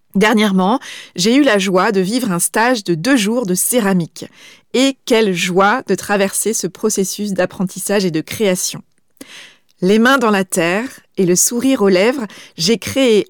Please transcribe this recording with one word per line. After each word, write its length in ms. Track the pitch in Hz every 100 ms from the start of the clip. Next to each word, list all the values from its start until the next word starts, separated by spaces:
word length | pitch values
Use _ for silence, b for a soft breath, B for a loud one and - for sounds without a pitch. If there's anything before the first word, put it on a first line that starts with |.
| _
Dernièrement, 640 | 196 214 214 214 190 185 254 B B B -
j'ai 200 | 185 262
eu 60 |
la 160 | 277 208
joie 320 | 190 185 202
de 100 | 196
vivre 320 | 185 247 233
un 60 | 175
stage 460 | - 220 233 254
de 100 | -
deux 220 | 165 175 277
jours 300 | 196 240 214
de 80 |
céramique. 720 | 180 - 247 196 185 160 - - B B B _
Et 220 | 233 269 269 -
quelle 260 | 226 220
joie 500 | 175 185 180 196 247 -
de 80 |
traverser 580 | 185 - 208 196 - 208
ce 140 | 220 180
processus 680 | - 220 202 190 - 208
d'apprentissage 720 | 185 185 - 185 - - 202
et 60 | 190
de 100 | 156
création. 640 | 156 - 208 180 - 156 - _ _ _ B B B B B _
Les 180 | 180 220
mains 200 | 233 277
dans 120 | 226
la 140 | 202
terre 440 | 190 190 165 190 254 - _ -
et 100 | 180
le 80 |
sourire 480 | 180 - 240 262 262
aux 60 | 202
lèvres, 380 | 180 214 277 214 B B -
j'ai 220 | 156 233
créé 480 | - 262 262 214 170